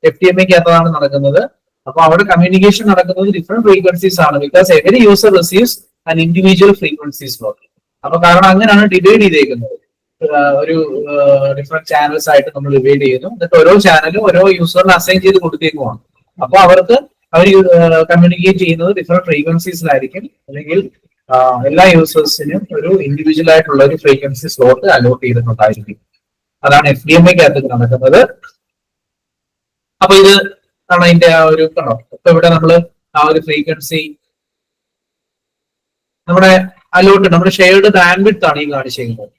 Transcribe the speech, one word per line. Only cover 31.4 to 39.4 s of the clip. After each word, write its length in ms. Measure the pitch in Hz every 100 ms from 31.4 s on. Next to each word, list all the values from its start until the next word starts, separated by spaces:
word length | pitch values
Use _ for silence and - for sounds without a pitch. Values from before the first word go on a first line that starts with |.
ഒരു, 300 | 160 156 160 160
കണ്ടോ, 240 | 160 117 _
ഇപ്പൊ 160 | - -
ഇവിടെ 200 | 165 170
നമ്മള് 300 | 165 160 170 170 _ _ 151
ആ 120 | 151
ഒരു 120 | 156
ഫ്രീക്വൻസി 760 | 156 147 147 156 143 160 156 147 _ _ _ _ _ _ _ _ _ _ _ _ _ _ _ _ _ _ _ _ -
നമ്മുടെ 380 | 180 190 185 185 _ _
അലോട്ട്, 400 | 180 190 196 190
നമ്മുടെ 180 | 170 185
ഷെയർഡ് 360 | 185 180 196 202
ബാൻഡ്വിഡ്ത്ത് 580 | 196 175 185 202 208 170
ആണ് 140 | 147
ഈ 120 | 147
കാണിച്ചിരിക്കുന്നത്. 580 | 139 131 123 120 113 104 _